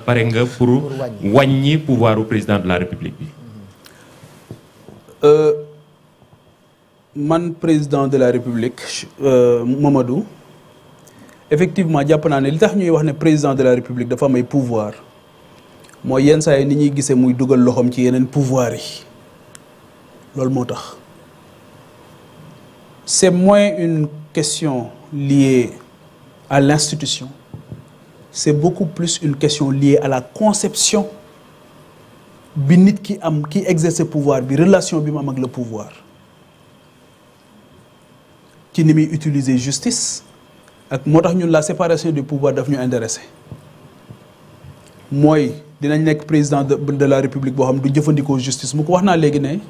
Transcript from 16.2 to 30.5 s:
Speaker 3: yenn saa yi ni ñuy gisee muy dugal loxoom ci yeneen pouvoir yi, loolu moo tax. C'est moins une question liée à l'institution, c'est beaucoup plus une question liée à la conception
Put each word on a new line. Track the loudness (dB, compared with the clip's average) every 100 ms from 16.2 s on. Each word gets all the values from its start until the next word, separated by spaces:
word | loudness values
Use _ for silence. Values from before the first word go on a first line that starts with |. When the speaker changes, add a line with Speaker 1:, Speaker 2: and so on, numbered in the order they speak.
| 4
Speaker 3:
yenn | 4
saa | 4 2
yi | 2
ni | 2
ñuy | 0
gisee | 0 0 2
muy | 2
dugal | 2 2 4
loxoom | 4 2 0
ci | 0
yeneen | 0 2 0
pouvoir | 0 0 0 -2
yi, | -4 -10 -16 -20 -20 -20 -20 -20 -20 -20 -20 -20 -20 -20 -20 -16 -6
loolu | -2
moo | -2
tax. | -4 -8 -14 -18 -20 -20 -20 -20 -20 -20 -20 -20 -20 -20 -20 -20 -20 -20 -20 -20 -20 -20 -20 -18
C'est | -8 0 2
moins | 4 4 4 2 0
une | -2 -2 -2 -6 -10
question | -6 -4 -4 -4 -4 -8 -14 -14
liée | -8 0 2 4 4 0 -6 -20 _ -20 _ -20 -20 -2
à | 2
l'institution, | 2 2 -2 -6 -6 -8 -10 -20 -20 -20 -18 -20 -20 -20 -20 -20 -18
c'est | -6 -2
beaucoup | 0 0 0 -4
plus | -4 -6 -4
une | -4
question | -2 -2 0 -2
liée | 2 4 4
à | 2
la | -2
conception | -6 -2 0